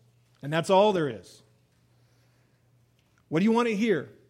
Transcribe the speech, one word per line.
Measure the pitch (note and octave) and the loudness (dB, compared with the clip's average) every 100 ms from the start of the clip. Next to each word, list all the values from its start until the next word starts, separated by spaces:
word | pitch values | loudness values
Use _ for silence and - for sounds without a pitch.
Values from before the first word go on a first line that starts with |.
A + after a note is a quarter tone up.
| _ _ _ _ | _ _ _ _
And | - | -6
that's | D#3+ D#3+ | -4 2
all | F#3+ G#3+ | 4 4
there | F#3 D3 | 2 -4
is. | G#2 - - _ _ _ _ _ _ _ _ _ _ _ _ _ _ _ _ _ _ - | -8 -16 -20 _ _ _ _ _ _ _ _ _ _ _ _ _ _ _ _ _ _ -6
What | D#3 | -2
do | |
you | G#3 | 0
want | A3+ A#3+ | 0 0
to | G3+ | -2
hear? | A#3 E3 A#2 - | -2 -2 -4 -20